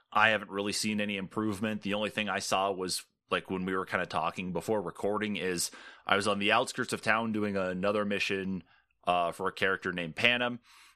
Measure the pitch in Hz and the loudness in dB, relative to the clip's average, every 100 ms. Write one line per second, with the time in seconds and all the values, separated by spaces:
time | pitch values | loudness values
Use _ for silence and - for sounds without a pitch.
0 | _ 104 110 107 98 98 104 101 107 104 | _ 4 6 4 -2 -4 -2 -2 -2 -2
1 | 104 98 95 110 107 98 110 107 98 104 | -2 -4 -4 -2 -2 0 -2 -2 -2 -2
2 | 104 - 101 98 - 98 98 92 92 - | -2 -2 -2 -2 2 2 2 0 -2 -4
3 | - _ _ 92 - 95 92 92 92 98 | -6 _ _ -2 0 -2 0 -2 0 -2
4 | 87 87 82 104 92 87 - 107 85 - | 0 -2 -2 -4 -4 -4 0 -2 -2 -4
5 | 101 104 107 95 92 90 - - - - | -2 0 -2 -2 -2 -2 -4 -8 -18 -12
6 | - 98 104 101 101 113 127 - 117 107 | 0 2 2 2 4 4 2 -4 -4 -2
7 | 110 110 113 107 104 98 92 92 98 104 | 0 0 0 0 0 0 -2 0 0 2
8 | 104 98 - 98 95 92 - _ _ _ | 0 -2 0 -2 -2 -6 -8 _ _ _
9 | - 90 85 82 95 - 98 95 92 90 | 0 2 0 -2 -4 0 0 0 -2 -4
10 | 82 - 120 123 123 - _ - - | -6 2 4 4 0 -4 _ -20 -20